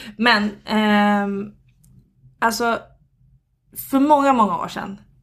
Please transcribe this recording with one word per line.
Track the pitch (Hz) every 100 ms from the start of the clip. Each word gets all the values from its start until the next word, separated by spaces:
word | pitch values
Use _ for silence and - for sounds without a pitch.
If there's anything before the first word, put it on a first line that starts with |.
| 226 208
Men, | 240 214 208 - -
ehm, | 214 214 208 208 202 202 196 208 - _ _ _ _ _ _ _ -
alltså, | 233 220 233 226 - _ _ _ _ _ _ _ _ - -
för | 269
många, | 285 294 277
många | 254 208 170
år | -
sedan, | - - 196 _ _